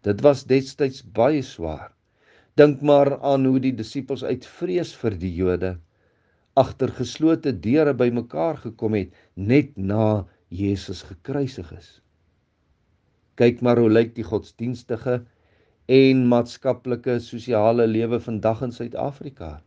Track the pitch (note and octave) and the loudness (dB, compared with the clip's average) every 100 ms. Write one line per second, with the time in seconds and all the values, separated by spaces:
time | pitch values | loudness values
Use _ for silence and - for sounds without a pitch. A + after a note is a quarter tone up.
0 | G#2 G#2 C#3 C#3 - C3+ C3+ - C#3 C3 | -2 4 4 4 2 0 0 -4 -4 -4
1 | - G#2 B2+ D3+ B2 - E2 D2+ - _ | -10 0 2 0 -6 -10 -8 -8 -14 _
2 | _ _ _ _ _ - D3 C3 D3 C#3+ | _ _ _ _ _ 4 6 6 2 4
3 | C#3 C#3 C#3 C#3 C3 C3 C3 A#2 A2 C#3 | 4 0 -2 2 2 2 0 -4 -8 -10
4 | B2+ C3+ - B2+ - - F3 F3 - - | -8 -8 -4 -6 -8 -10 -4 -4 -6 -6
5 | A#2 F#2 F#2 E2 F#2 F2+ F#2 F2 _ _ | -6 -4 -6 -2 0 0 -4 -6 _ _
6 | _ _ _ _ _ - - - B2+ - | _ _ _ _ _ 0 0 -2 -6 -4
7 | A#2+ - D#3+ D#3+ D3+ A2 G#2 D3 D3 B2 | -10 -2 0 0 -2 -4 0 2 2 2
8 | B2 A#2+ A#2+ D3+ E3 D3 A#2+ - A2+ G#2+ | 0 0 -6 -4 -4 -6 -12 -8 -4 -2
9 | F2+ _ _ - G2+ C#3 C#3+ - F#2+ G#2+ | -4 _ _ -8 2 2 2 -6 -4 0
10 | G#2+ G#2 F2+ _ _ F2+ G2+ G2 - F#2+ | 0 0 -4 _ _ -6 -4 -4 -8 -14
11 | - F#2+ - C#3 C3+ - E2 F#2 - _ | -14 -18 -8 -6 -6 -8 -16 -18 -20 _
12 | _ _ _ _ _ _ _ _ _ _ | _ _ _ _ _ _ _ _ _ _
13 | _ _ _ - A#2+ A#2+ A#2+ A#2+ A#2 A2 | _ _ _ 2 2 4 2 4 6 4
14 | A2+ A#2 G#2+ G#2+ - _ A#2 A#2+ - A#2 | 2 -4 -6 -6 -8 _ -10 -10 -10 -8
15 | B2+ B2 A#2+ _ _ _ _ _ - C3 | -4 -6 -6 _ _ _ _ _ 4 6
16 | C3+ C3 B2 A#2+ A#2+ - C3 B2+ B2+ A#2+ | 6 4 4 2 0 -4 -4 -4 -4 -6
17 | B2+ A#2+ A#2+ A#2+ A#2 A2 G#2+ A#2 A#2 A2 | -4 -4 -6 -14 -2 2 2 2 2 0
18 | A2+ A#2 A#2 G#2+ A2 A2+ B2+ A#2+ A#2+ - | -2 -4 -4 -2 -2 -2 -6 -8 -10 -6
19 | C3+ C#3 D3+ C3+ E2 D2+ | -8 -8 -18 -14 -16 -16